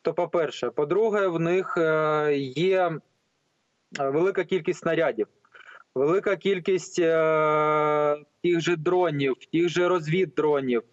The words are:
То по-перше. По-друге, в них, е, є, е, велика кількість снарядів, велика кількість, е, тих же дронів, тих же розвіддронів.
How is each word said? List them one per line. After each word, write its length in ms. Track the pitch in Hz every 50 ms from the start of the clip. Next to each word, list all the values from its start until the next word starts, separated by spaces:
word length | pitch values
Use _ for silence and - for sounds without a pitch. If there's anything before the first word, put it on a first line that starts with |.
То 120 | _ 165 156
по-перше. 560 | 175 175 160 - 175 156 135 - - - 120
По-друге, 580 | - - 147 147 175 196 220 226 202 208 196
в 120 | 185 170 165
них, 380 | 165 170 180 190 190 - -
е, 560 | 180 165 160 156 156 156 156 151 151 151 151 147
є, 540 | 139 139 131 127 147 170 190 190 185 180 170 165 - _ _ _ _ _ _ _ _ _ _ _ _ _ _ _ _ _ _ - -
е, 100 | 139 135
велика 340 | 139 156 175 196 190 196 175
кількість 360 | 156 190 185 156 185 165 -
снарядів, 480 | - 165 165 160 165 139 117 107 - _ _ _ _ _ _ - - - - - - _ _
велика 400 | - - 151 170 190 - 214 190
кількість, 640 | 160 - 190 196 180 165 202 190 175 170 - - -
е, 1160 | 170 160 160 160 160 160 160 156 156 151 151 151 151 151 151 151 151 151 151 151 147 147 147 147 147 _ _ _ -
тих 160 | 175 175 170
же 160 | 156 165 180
дронів, 600 | 160 147 180 180 180 180 165 151 143 139 135 123 _ - _
тих 180 | - 165 175 175
же 180 | 147 170 175
розвіддронів. 960 | 175 180 180 156 151 160 190 185 156 - - 151 151 147 143 135 127 120 113 - _